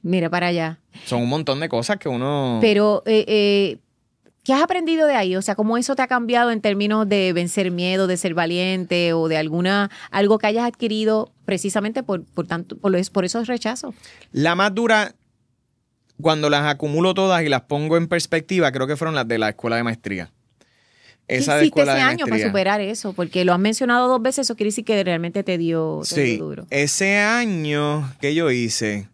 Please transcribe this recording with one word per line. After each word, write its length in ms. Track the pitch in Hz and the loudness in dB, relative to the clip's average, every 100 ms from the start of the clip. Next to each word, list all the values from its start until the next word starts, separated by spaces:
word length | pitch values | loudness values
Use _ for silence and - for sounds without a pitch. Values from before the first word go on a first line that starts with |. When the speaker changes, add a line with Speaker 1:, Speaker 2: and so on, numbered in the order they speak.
Speaker 1:
Mira 280 | 175 185 165 | 0 0 0
para 180 | 175 175 | 0 0
allá. 320 | 175 160 160 _ - - | -2 -4 -8 _ -20 -6
Speaker 2:
Son 160 | 123 | -2
un 80 | 120 | 0
montón 320 | 147 151 135 | -2 -2 -2
de 80 | 160 | -2
cosas 260 | 123 117 202 | -2 -2 -4
que 120 | - | -4
uno 480 | 123 127 147 131 113 | -4 -2 -2 0 2
Speaker 1:
Pero, 420 | 226 208 208 208 - | 2 4 2 2 2
eh, 180 | 220 - | 2 2
eh, 500 | 214 202 202 196 117 _ _ _ _ _ _ | 2 2 2 0 -4 _ _ _ _ _ _
¿qué 80 | - | -2
has 100 | 269 | 2
aprendido 440 | 339 359 330 330 311 | 2 0 0 2 4
de 80 | 262 | 2
ahí? 220 | 196 185 | 0 -2
O 40 | |
sea, 140 | 196 196 | -2 -2
¿cómo 220 | 214 233 | 0 0
eso 180 | 247 269 | -2 -2
te 60 | |
ha 60 | 254 | 0
cambiado 440 | 247 233 240 240 | 0 0 2 2
en 80 | 226 | 0
términos 480 | 214 202 208 214 214 | 0 0 0 0 2
de 240 | 202 185 | 2 2
vencer 400 | 175 175 190 185 | 0 -2 -2 -2
miedo, 360 | 175 180 190 190 | -2 -2 0 0
de 100 | 180 | 0
ser 160 | 190 | -2
valiente 800 | 170 165 175 185 185 180 175 170 | -2 -2 0 0 -2 -2 0 2
o 160 | 165 160 | 2 0
de 80 | 156 | 0
alguna, 540 | 156 160 180 202 202 - - | -2 0 0 2 0 -6 -6
algo 280 | 202 202 214 | 0 2 4
que 80 | 214 | 2
hayas 180 | 214 240 | 0 -2
adquirido 680 | 233 233 214 214 220 220 _ - | -2 -4 0 0 0 -2 _ -6
precisamente 580 | 190 202 208 202 233 | -4 -2 -2 -4 -6
por, 220 | 247 190 156 | -4 -6 -6
por 220 | - 170 | -8 -6
tanto, 300 | 170 175 - | -6 -8 -6
por 140 | 202 | 0
los, 180 | 185 185 | 0 0
por 120 | - | -2
esos 240 | 180 226 226 | -2 -4 -4
rechazos? 480 | 247 214 254 285 - - - - | -4 -4 -6 -10 -14 -20 -20 -10
Speaker 2:
La 220 | - 156 175 | 0 2 4
más 200 | 202 196 | 2 2
dura, 380 | 233 220 208 - _ _ _ _ _ _ _ _ _ _ | 2 4 2 -6 _ _ _ _ _ _ _ _ _ _
cuando 280 | 156 156 151 | 0 2 2
las 160 | 147 147 | 2 0
acumulo 480 | 143 151 147 185 | -2 -2 0 0
todas 300 | 185 190 180 | 2 2 2
y 60 | 156 | 2
las 120 | 135 | -2
pongo 360 | - 147 151 165 | -2 -4 0 0
en 100 | 165 | 2
perspectiva, 640 | 170 - 165 156 190 151 | -2 0 -4 0 2 2
creo 160 | 131 131 | 0 -4
que 80 | 143 | -2
fueron 160 | 160 151 | -2 -2
las 120 | 117 | -2
de 100 | 117 | 0
la 120 | 110 | 0
escuela 260 | 104 117 117 | -2 -2 -2
de 80 | |
maestría. 480 | 117 113 - 98 82 _ _ _ _ _ _ _ _ _ _ | -2 -6 -8 -8 -10 _ _ _ _ _ _ _ _ _ _
Speaker 1:
¿Qué 80 | 127 | -2
Speaker 2:
Esa 180 | 139 208 | 0 4
de 60 | |
Speaker 1:
hiciste 180 | 302 - | 4 4
Speaker 2:
escuela 100 | 294 | 2
Speaker 1:
ese 40 | - | 4
Speaker 2:
de 60 | 262 | 2
Speaker 1:
año 160 | 339 302 | 0 -2
para 40 | |
Speaker 2:
maestría. 180 | 220 220 | 0 0
Speaker 1:
superar 320 | 196 190 208 | 0 0 0
eso? 320 | 196 220 214 | -2 -6 -8
Porque 300 | 185 175 185 180 | -6 -4 0 2
lo 80 | |
has 60 | 180 | 2
mencionado 480 | 202 220 254 240 247 | 2 0 0 2 4
dos 140 | 254 | 2
veces, 240 | 233 269 262 | 0 -2 -4
eso 80 | 233 | -2
quiere 140 | 214 | -4
decir 160 | 214 220 | -4 -2
que 180 | 214 | 0
realmente 400 | 185 170 170 185 | 0 -2 -2 -4
te 140 | 196 180 | -2 -2
dio, 420 | 165 165 160 156 151 | 0 0 -2 -4 -4
te 80 | 143 | 0
Speaker 2:
Sí, 60 | 135 110 | 0 0
Speaker 1:
dio 80 | 78 | -4
duro. 220 | 71 - | -10 -4
Speaker 2:
ese 480 | 139 143 - 196 202 | -2 0 0 2 2
año 920 | 208 233 233 180 151 147 147 151 139 131 | 2 2 0 -2 -2 0 0 -2 -4 -4
que 120 | 139 | -2
yo 160 | 156 165 | 0 2
hice. 600 | 123 117 - 110 104 98 | 2 0 -2 -2 -4 -8